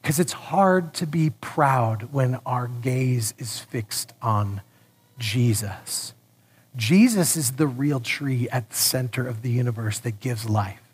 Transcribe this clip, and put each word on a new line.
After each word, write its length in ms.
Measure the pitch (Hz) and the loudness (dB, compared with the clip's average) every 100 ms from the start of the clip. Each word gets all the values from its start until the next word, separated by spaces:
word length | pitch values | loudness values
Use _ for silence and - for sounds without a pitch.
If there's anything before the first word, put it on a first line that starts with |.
'Cause 160 | - 147 | 0 0
it's 140 | 165 | 0
hard 600 | - - 175 196 185 165 | -2 -2 4 6 4 2
to 120 | - 165 | -6 -2
be 240 | 160 156 | 2 0
proud 840 | - - - 143 131 113 107 113 | 0 -6 2 4 4 2 0 -4
when 280 | 139 127 127 | 0 0 0
our 220 | 131 127 123 | -4 -4 -4
gaze 680 | 123 123 127 131 127 110 - | -4 -2 0 2 2 -2 -6
is 220 | 117 - | -10 -10
fixed 520 | - 123 107 - - - | -8 -8 -6 -8 -10 -6
on 400 | 117 107 101 98 - _ _ _ _ - | 0 2 0 -6 -12 _ _ _ _ -8
Jesus. 960 | 110 117 120 104 104 98 - - - - _ _ _ _ _ | -4 2 2 2 -2 -10 -8 -8 -10 -16 _ _ _ _ _
Jesus 640 | 127 110 185 247 214 170 165 | -6 4 6 6 6 2 2
is 160 | 127 | -2
the 140 | 131 151 | 0 0
real 340 | 123 143 139 | 2 0 0
tree 480 | 117 - 139 127 123 | -2 -4 0 0 0
at 220 | 127 110 | -2 -4
the 60 | - | -2
center 520 | - 131 123 120 123 | 0 0 -2 -4 -4
of 140 | 110 | -4
the 80 | 123 | -2
universe 480 | 120 123 110 113 104 | 0 0 -2 -4 -2
that 220 | 120 107 | -4 -4
gives 280 | 131 117 113 | -6 -4 -2
life. 320 | 107 98 92 _ | -2 -2 -8 _